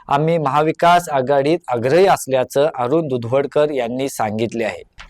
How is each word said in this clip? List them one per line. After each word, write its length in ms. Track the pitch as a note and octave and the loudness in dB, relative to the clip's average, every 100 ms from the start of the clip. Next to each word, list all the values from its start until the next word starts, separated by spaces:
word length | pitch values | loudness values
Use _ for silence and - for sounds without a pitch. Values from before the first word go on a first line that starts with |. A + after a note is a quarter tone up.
| - | -4
आम्ही 300 | C#3+ D#3+ E3+ | 0 2 0
महाविकास 720 | C#3+ C#3+ D#3 - E3+ F3 E3+ | 0 0 0 2 4 4 2
आघाडीत 500 | C#3 B2+ C#3+ C#3 - - | -2 0 2 2 0 -2
आग्रही 380 | B2 B2 D#3+ G3 | -4 2 4 4
असल्याचं 640 | - - C3 B2+ - D3+ C3 | 2 0 -2 0 0 0 0
अरुण 280 | B2 D#3+ D#3+ | -2 0 -2
दुधवडकर 640 | B2+ A#2 C3+ C#3 D3+ D3+ | -4 -2 -2 0 0 0
यांनी 380 | C#3 A#2 B2+ C3+ | 0 -4 -4 -6
सांगितले 540 | - A2 G#2+ A#2 A2+ | -4 -4 -2 -4 -4
आहे. 200 | G#2+ E2+ - - | -6 -8 -16 -20